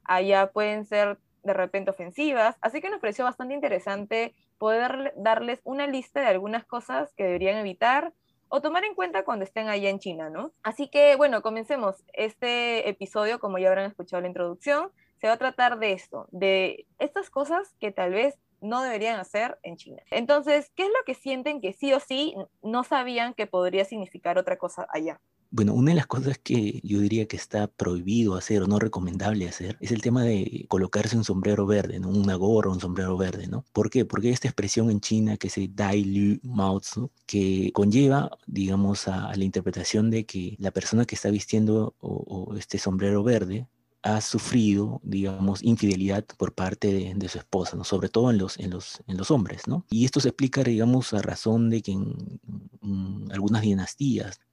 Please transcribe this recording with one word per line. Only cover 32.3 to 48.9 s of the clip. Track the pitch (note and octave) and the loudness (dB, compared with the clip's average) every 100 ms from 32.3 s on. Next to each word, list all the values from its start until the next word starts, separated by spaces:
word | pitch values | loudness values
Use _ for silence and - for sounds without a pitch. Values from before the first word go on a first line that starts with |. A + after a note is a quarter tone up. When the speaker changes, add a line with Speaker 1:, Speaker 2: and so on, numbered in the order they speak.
| F#2 | 2
Speaker 2:
gorra, | F#2+ A2+ G2+ | 4 4 4
un | F#2 | 0
sombrero | F2+ F2+ F#2 F#2 | -2 -4 -2 0
verde, | F#2 F#2 F#2 | -2 -4 -6
¿no? | G#2 - | -8 -4
¿Por | - G#2+ | 0 2
qué? | B2+ A2 | 2 0
Porque | G2 A2+ | 0 0
esta | B2 B2+ | 0 -2
expresión | - G2+ - A2+ | -2 -2 2 2
en | G#2 | 2
China | - A2 G#2+ G#2 | 2 2 2 0
que | F#2+ | -4
se | - F#2+ | -4 -4
Dai | G2 G2+ G#2 | -2 0 2
Lu | G2 G2 G2+ G#2 | 2 2 2 2
Mao | B2+ B2 F#2+ G2 | -2 0 2 0
Tzu, | - - B2+ _ - | -4 -6 -8 _ -4
que | G#2 F#2+ F#2+ F#2+ | 0 2 2 0
conlleva, | - G2+ A2+ C#3 C#3 - - - | 2 4 6 6 4 0 -6 -8
digamos, | G2 F#2+ F#2+ G2 G2+ - | -2 0 2 2 0 -2
a, | F#2+ G2+ | -4 -4
a | F#2+ | -2
la | |
interpretación | F#2+ F#2+ F#2 F#2 F2 A2 A2+ | -2 -2 -2 -4 -2 2 2
de | A2+ A2 | 2 -2
que | G2 F2+ G#2 | -6 -8 -6
la | G2+ | -4
persona | F#2+ - A2+ A#2+ | -4 0 2 2
que | G#2 | 0
está | G2+ | 0
vistiendo | G2+ - A2 A2 A2 G#2+ - | 0 0 2 4 2 0 -6
o, | - G2 - F#2+ F#2 | -8 -8 -6 -8 -8
o | G#2 | -10
este | - G2 | -6 -6
sombrero | - F#2+ G2+ G2+ | -2 0 2 2
verde | A2 A#2 F#2 G#2 B2+ _ _ _ | 4 2 0 -6 -8 _ _ _
ha | - G#2+ | -2 0
sufrido, | - A2+ - B2+ G#2+ G2+ G#2+ B2 | 0 -4 0 4 4 4 2 -4
digamos, | - G2 G2 F#2+ F#2+ G2 | -4 -2 -2 0 0 2
infidelidad | A#2 A#2 G#2 F#2+ G2 G2 - - | 2 4 4 2 2 0 -4 -4
por | F#2 | -4
parte | - F#2 G2 G#2 | -2 -4 0 0
de, | G2 F#2 G2 | 0 -2 -4
de | F#2 | -6
su | - | -8
esposa, | - G2 F2 - | -4 -2 -2 -6
¿no? | |
Sobre | F2+ F#2 F#2 | -2 -2 0
todo | A2 B2 | 2 4
en | A2 | 4
los, | F#2+ - | 0 -6
en | G2 | -8
los, | F2+ - | -8 -10